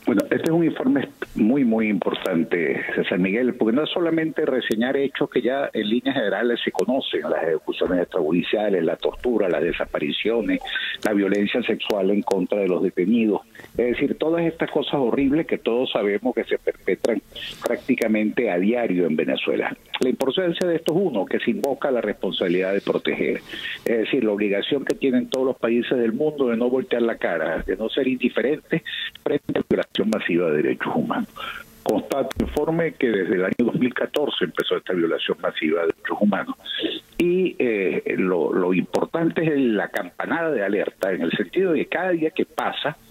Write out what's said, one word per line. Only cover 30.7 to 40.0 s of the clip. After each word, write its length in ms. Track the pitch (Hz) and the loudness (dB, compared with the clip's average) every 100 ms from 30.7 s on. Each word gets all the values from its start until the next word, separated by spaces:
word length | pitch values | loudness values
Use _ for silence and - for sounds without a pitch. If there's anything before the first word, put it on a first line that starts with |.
| - - - | 0 -2 -2
humanos. 320 | - - - - - - - - | -2 -2 -4 -8 -12 -12 -16 -10
Constata 460 | - 110 - 143 131 - | -2 -2 0 -4 -4 -2
el 80 | 110 | -2
informe 480 | 147 151 165 165 | 0 0 0 -2
que 140 | - 123 | 0 0
desde 280 | 101 87 95 | 2 2 2
el 80 | |
año 120 | 92 110 | 2 2
dos 200 | 117 - | 0 2
mil 160 | 123 | 0
catorce 520 | - 120 151 139 - 82 | 0 -2 0 -2 -2 -2
empezó 320 | - - 87 | -2 -2 -2
esta 160 | - | -2
violación 440 | 90 80 73 - 87 | 0 2 0 -2 -2
masiva 400 | 87 - 80 82 | -2 -2 0 0
de 60 | 82 | 0
derechos 300 | - - - | -2 -4 0
humanos. 340 | 104 90 - - - - - - - - | 0 0 -4 -10 -10 -6 -6 -6 -12 -2
Y, 400 | 175 180 185 - | 2 2 0 0
eh, 560 | 127 107 90 - - - | 0 0 0 -2 -2 0
lo, 360 | 95 90 73 | 2 2 2
lo 200 | 92 90 | 2 2
importante 680 | 90 - - - 165 165 165 | 2 0 0 0 0 0 0
es 160 | 160 139 | 0 2
la 300 | 123 104 87 | 2 2 -2
campanada 640 | 107 | -4